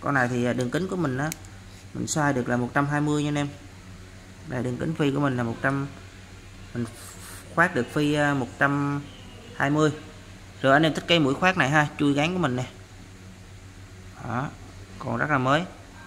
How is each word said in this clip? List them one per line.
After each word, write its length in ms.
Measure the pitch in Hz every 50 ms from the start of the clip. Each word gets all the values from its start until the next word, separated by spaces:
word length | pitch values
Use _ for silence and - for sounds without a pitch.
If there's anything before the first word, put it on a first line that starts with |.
Con 140 | - - 143
này 140 | 135 123 120
thì, 160 | 127 120 120
à, 80 | 123 120
đường 180 | 127 123 120
kính 180 | 127 151 185 185
của 80 | 196
mình 220 | 185 160 139 127 131
á, 120 | 147 156 - - - - - - - - - - - - -
mình 120 | 123 117
xoay 260 | 113 - 160 147 143 135
được 160 | 127 120 127
là 80 | 123
một 140 | 123 123 120 -
trăm 120 | 143 143
hai 140 | 143 147 147
mươi 220 | 147 151 147 151 147
nha 60 | 147
anh 100 | 147 147
em. 100 | 143 143 143 - - - - - - - - - - - - - - - - - -
Đây, 160 | - 131 127 117
đường 140 | 127 123
kính 180 | 123 - 160 160
phi 160 | 160 156 139
của 100 | 135 143
mình 160 | 147 139 127
là 60 | 123 120
một 140 | 113 - - -
trăm, 240 | 135 139 139 139 139 - - - - - - - - - - - - - - - - -
mình 100 | 120 117 - - - - - - - - - - - - - -
khoét 200 | 170 170 180 180
được 120 | 127 117 - -
phi, 220 | 151 151 147 151
à, 200 | 147 147 143 143
một 140 | 139 123 123 - -
trăm 420 | 139 143 143 143 143 143 143 143 143 - - - - - - - - - -
hai 140 | - 139 139
mươi. 200 | 147 151 156 151 143 - - - - - - - - - - - - - -
Rồi 100 | 135 135
anh 100 | 151 165
em 120 | 156 -
thích 100 | - -
cái 120 | - 170 170
mũi 160 | 147 131 139
khoét 220 | - 185 185 185
này 140 | 175 135 131
ha, 160 | 151 156 147 143 - -
chui 160 | 147 143 139
gắn 180 | 143 151 165 185
của 60 | 185
mình 180 | 170 135 123
nè. 80 | 127 123 - - - - - - - - - - - - - - - - - - - - - - - - - - - - - - - - -
Đó, 200 | 107 123 139 - - - - - - - - - - -
còn 180 | - 127 117
rất 140 | 117 139 147
là 80 | 151 131
mới. 240 | 127 131 139 160 180 - - - - - - - -